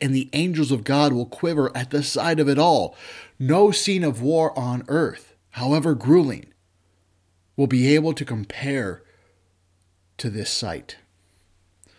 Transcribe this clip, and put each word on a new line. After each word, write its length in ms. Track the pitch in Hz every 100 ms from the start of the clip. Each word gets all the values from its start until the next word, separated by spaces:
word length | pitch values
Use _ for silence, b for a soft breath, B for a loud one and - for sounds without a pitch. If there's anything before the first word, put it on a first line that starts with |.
and 120 | 139 135
the 120 | 131
angels 380 | 143 180 160 135
of 120 | 131
God 300 | 107 143 147
will 140 | 120 120
quiver 420 | - 170 151 131 123
at 140 | 127
the 100 | 147
sight 380 | 139 - 131 156
of 100 | 143
it 80 | 139
all. 400 | 170 139 85 B B B B B
No 320 | 131 170 208
scene 340 | - - 190
of 200 | 160 113
war 340 | 131 160 160 -
on 260 | 123 123 120
earth, 480 | 151 147 - - _ _
however 420 | 120 127 156 160
grueling, 540 | 131 117 175 143 92 - _ _ _ _ _ _ _ _ _ _ -
will 120 | 135
be 260 | 127 127
able 200 | 151 156
to 120 | 151 147
compare 800 | 113 101 - 139 139 101 87 _ b b b b _ _ _ _ _ _ -
to 140 | 120
this 180 | 104 95
sight. 480 | - 101 82 - - _ _ _ _ _ _ _ _ _